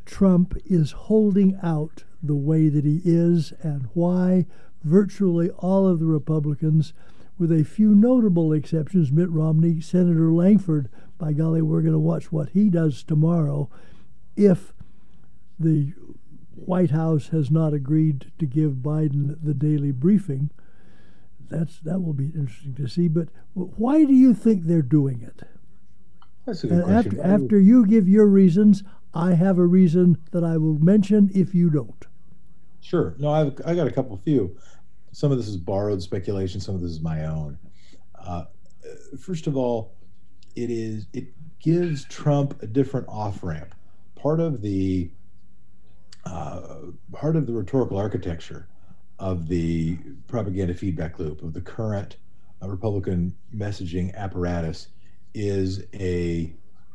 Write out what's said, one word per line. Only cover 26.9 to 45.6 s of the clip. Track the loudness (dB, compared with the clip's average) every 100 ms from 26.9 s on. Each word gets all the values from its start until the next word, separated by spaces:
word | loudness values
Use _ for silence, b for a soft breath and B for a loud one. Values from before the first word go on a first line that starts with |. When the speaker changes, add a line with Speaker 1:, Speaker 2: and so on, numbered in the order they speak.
| 4 4 2
Speaker 1:
after, | 4 4
after | 6 8
you | 10 10 8
give | 6 8
your | 8 8
reasons, | 8 8 8 6 6 2 b -8
I | -2 2
have | 4 4 6
a | 6
reason | 8 6 8 6 6 2
that | -2
I | 0 2
will | 2 4
mention | 6 6 6 6 6
if | 4 2
you | 4 2
don't. | 2 -2 -12 -14 -14 -14 -14 -14 -12 -14 -12
Speaker 2:
Sure. | -4 -2 -2 -2
No, | 0
I've, | 2 0 -2
I | -2
got | 0 0
a |
couple | -2 -4 -4
few. | 0 0 0 -6 b b -14 -14 -12
Some | -2 0
of | 0
this | -2
is | -6
borrowed | -4 -2 -2 -2
speculation. | -4 -6 -4 -4 -4 -6
Some | -6
of | -6
this | -6
is | -6
my | -6 -4
own. | -4 -6 -6 -10 -12 b b b -14
Uh, | -12 -10 -10 -10 -14 -14 -14 -14 -14 -14 -14
first | -8 -6 -4
of | -2
all, | 0 -2 -6 -12 -14 -14 -14 -14 -12
it | -8 -6
is, | -4 -6 -8 -8
it | -10 -12 -12 -14 -4
gives | 0 0 0 -4
Trump | -8 -6 0 0 0 -6
a | -4
different | -2 0 -2 -8
off-ramp. | -8 -8 -6 -8 -8 -10 -14 -14 -14 -14 -6
Part | -2 0
of | -2 -2
the, | -4 -2 0 -2 -4 -10 -14 -14 -14 -14